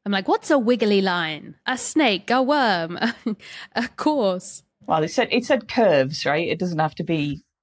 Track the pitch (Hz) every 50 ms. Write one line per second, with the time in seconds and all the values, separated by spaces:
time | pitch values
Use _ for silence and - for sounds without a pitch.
0 | - 202 202 196 190 294 403 - - - 311 277 220 233 247 202 226 208 202 196
1 | 190 190 175 175 165 156 156 147 - - - _ - - 262 247 - - - 320
2 | 294 226 196 170 - - 240 262 262 254 294 294 254 220 190 170 165 165 175 -
3 | - 240 - - - 233 208 - - - - - - - - 226 240 - - -
4 | - 302 302 277 214 190 180 180 - - - - _ _ _ _ _ - 160 160
5 | 160 165 - 269 226 - - 247 240 - 294 - - - - 247 226 185 151 139
6 | 131 135 156 - - - 143 160 175 - - 170 185 180 170 156 156 151 - -
7 | 165 - 165 156 147 147 143 147 - _ _ _